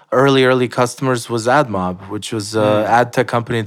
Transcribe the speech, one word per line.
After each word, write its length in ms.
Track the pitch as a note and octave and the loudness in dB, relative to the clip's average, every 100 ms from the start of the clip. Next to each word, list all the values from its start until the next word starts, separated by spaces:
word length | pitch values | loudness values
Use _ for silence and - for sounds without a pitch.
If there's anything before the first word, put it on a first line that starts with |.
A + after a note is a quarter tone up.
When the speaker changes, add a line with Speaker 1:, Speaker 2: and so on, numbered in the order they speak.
| _ | _
Speaker 1:
early, 320 | B2 C#3 C3+ B2+ | 2 4 4 4
early 220 | C3 B2 | 2 0
customers 600 | - B2 - C3+ B2 - | 0 -2 -2 -2 -2 -2
was 180 | A#2 A2+ | -4 2
AdMob, 640 | C#3+ C3 G2 F#2 F#2 G2 | 2 2 -2 -4 -6 -10
which 240 | G#2 - | -10 -6
was 240 | A2 G2+ A2 | -8 -4 0
a 40 | |
Speaker 2:
Mm. 380 | G#2+ G#2+ G#2 A#2 | 2 2 2 2
Speaker 1:
ad 140 | A#2+ | 2
tech 140 | C3 A#2+ | 0 -2
company 340 | A#2+ A2+ A#2 | -2 -2 -4